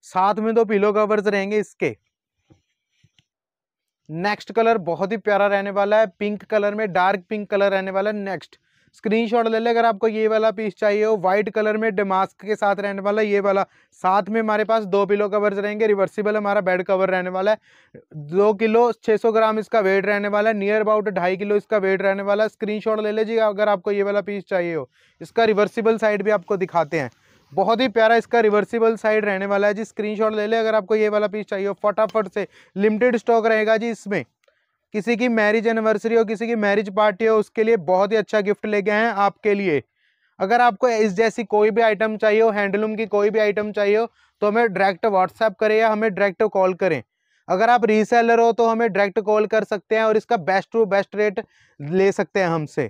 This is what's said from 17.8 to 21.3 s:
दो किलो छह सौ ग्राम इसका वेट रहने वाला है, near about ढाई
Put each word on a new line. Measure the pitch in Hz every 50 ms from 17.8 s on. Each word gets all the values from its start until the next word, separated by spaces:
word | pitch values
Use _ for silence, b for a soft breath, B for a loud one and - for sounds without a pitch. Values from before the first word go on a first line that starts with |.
| b b b - _ _ -
दो | 156 147 147 165 190 202 214 214
किलो | 190 226 220 220 233 240 240 220
छह | _ _ - 214
सौ | 202 - 233
ग्राम | 220 220 220 220 214 220
इसका | 202 - - 226
वेट | 202 190 190 196 190
रहने | 202 208 202 202 208
वाला | 202 208 208 226
है, | 220
near | 208 196 202 208 220 214
about | 214 214 214 202 214
ढाई | 190 185 175 185